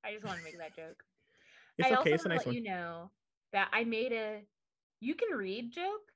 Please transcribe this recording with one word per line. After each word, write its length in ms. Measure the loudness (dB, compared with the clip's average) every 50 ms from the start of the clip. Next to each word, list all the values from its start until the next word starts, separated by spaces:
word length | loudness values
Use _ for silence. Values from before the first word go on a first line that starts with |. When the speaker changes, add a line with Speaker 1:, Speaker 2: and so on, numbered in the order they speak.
| -8
Speaker 1:
I 80 | -10 -10
just 120 | -8 -8
wanna 160 | -8 -8 -8 -10
make 120 | -14 -12 -12
that 180 | -12 -12 -12
joke. 260 | -14 -14 -14 -16 _ -20 _ _ _ _ _ _ _ _ -20 -20 -20 -20 -16 _ 2
Speaker 2:
It's 100 | 4 6
Speaker 1:
I 20 | 6
Speaker 2:
okay. 160 | 8 8 6 4
Speaker 1:
also 20 |
Speaker 2:
It's 100 | 4 4
a 40 | 2
Speaker 1:
wanna 60 | 2
Speaker 2:
nice 100 | 2 2
Speaker 1:
let 0 |
Speaker 2:
one. 80 | 0 -2
Speaker 1:
you 80 | -2 -2
know 480 | -4 -4 -4 -4 -6 -8 -8 -12 -14 _ _ _ _ _ _ _ _ 0
that 160 | 0 2 2 2
I 100 | 0 2
made 300 | 2 0 0 0 0 0
a 320 | -2 -2 -4 -6 -8 -10 _ _ _ _ _ _ _ _ _ _ _
"you 160 | -4 -4 0
can 200 | 0 0 0 0
read" 360 | 0 0 -2 -2 -2 -4 -6 -6
joke 400 | -4 -2 -2 -2 -4 -8 -14 _